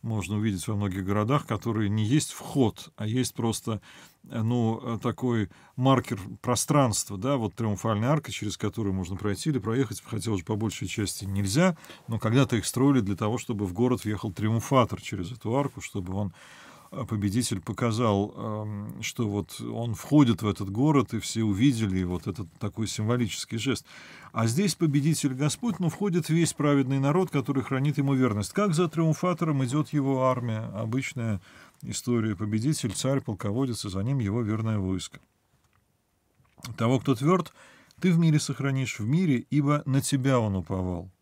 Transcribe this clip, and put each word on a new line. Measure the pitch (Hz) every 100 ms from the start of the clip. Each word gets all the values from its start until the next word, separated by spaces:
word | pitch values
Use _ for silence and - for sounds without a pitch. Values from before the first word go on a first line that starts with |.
можно | 113 110 90 104
увидеть | 110 95 98
во |
многих | 101 101 92
городах, | 95 101 107 147 -
которые | 107 117 107 104
не | 107
есть | 107 147 -
вход, | - - 143 117 - - -
а | 107
есть | 123 120
просто, | - 113 110 - 104 - - - _ -
э, | 123
ну, | 110 120 113 113
э, | 123 113
такой | 123 - 127 117 98 - - -
маркер | 131 127 120 117 95 -
пространства, | 123 123 - 147 131 107 - 101
да, | 120 139
вот | 110
триумфальная | - 113 101 113 104 117
арка, | 156 151
через | 101 107 -
которую | 107 104 101
можно | 95 87 95
пройти | 104 98 160
или | 135
проехать, | 110 117 127 -
хотя | - 110 104
уже | 101
по | 85 104
большей | 107 - 92
части | - 101 -
нельзя, | 98 98 98 110 185 165 - - -
но | 113
когда-то | 110 120 135 117
их | -
строили | - 139 135
для | 98 98
того, | 107 120
чтобы | - 107 101
в |
город | 90 123 123
въехал | 107 104 110
триумфатор | 90 107 113 - 135 113 95
через | - 95 90
эту | 117 107 127
арку, | 139 -
чтобы | - 101 90
он, | 95 101 - - - - - -
э, | - 117
победитель | 110 101 107 120 98
показал, | - 98 120 110 120 98 104 -
эм, | 110 107 107 104 107 -
что | 110 - 113
вот | 101 - -
он | 117 113 117
входит | 107 - 151 131 110
в | 107
этот | 95 98
город, | 98 147 143 117
и | 110
все | - 113
увидели, | 110 95 135 117 107 92
и |
вот | 90 90 -
этот | 92 90 -
такой | 104 - 107
символический | - 107 123 113 - - 113
жест. | 127 113 - - - - -
А | - 113
здесь | 127 202
победитель | - 165 143 143 151 143
Господь, | 127 147 - 240 180
но | 175
входит | - 208 175 156
весь | 160 165
праведный | - 143 143 127 139
народ, | 139 156 185
который | 147 123 135
хранит | 117 135 143 143
ему | 139
верность. | 135 127 104 98
Как | - 208
за | 156 180
триумфатором | 160 165 151 180 170 165 143
идёт | 127 147 143
его | 151 135 131
армия, | 131 123 120 110 113
обычная | 101 110 123 131 - 113 98 - - - _
история. | - 110 - 120 110 95
Победитель, | 104 107 127 156 113
царь, | 92 131 135
полководец, | - 104 107 107 135 110
и | 104
за | 92
ним | 107 139
его | 104 113
верное | 110 110 110 107
войско. | 92 95 - - _ _ _ _ _ _ _ _ _ _ _ _ _ _ - 113
"Того, | 113 131
кто | -
твёрд, | 120 143 190 - - - - _ -
ты | 185
в | 165
мире | 165 151
сохранишь, | - 139 139 135 127 -
в | 107
мире, | 156 185 123 -
ибо | 143 139 147 143
на | 135
тебя | - 143 131 131
он | 110 98
уповал. | 82 95 92 87 92 _